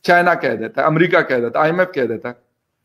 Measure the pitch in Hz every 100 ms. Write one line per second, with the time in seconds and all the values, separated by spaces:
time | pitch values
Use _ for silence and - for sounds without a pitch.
0 | - 175 175 165 135 110 110 - 139 156
1 | 175 175 - 131 117 151 156 175 180 143
2 | 117 110 123 120 _ _ _ _